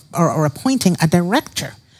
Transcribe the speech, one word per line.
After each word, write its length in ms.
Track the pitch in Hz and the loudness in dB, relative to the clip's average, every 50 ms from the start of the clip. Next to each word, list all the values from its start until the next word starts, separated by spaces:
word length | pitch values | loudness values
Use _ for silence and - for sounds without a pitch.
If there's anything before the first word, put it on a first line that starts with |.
| - _ | -10 _
are, 180 | - - 170 156 | -2 0 0 0
are 140 | - 156 151 | 2 0 0
appointing 520 | 147 - - - 254 269 240 - 185 170 - | 0 -2 -2 -2 -2 -2 0 2 0 2 2
a 60 | 165 | 2
director 680 | 156 180 175 175 175 214 294 - - - - - - - - _ _ _ | 2 2 0 0 0 0 -2 -2 -4 -8 -10 -10 -10 -12 -18 _ _ _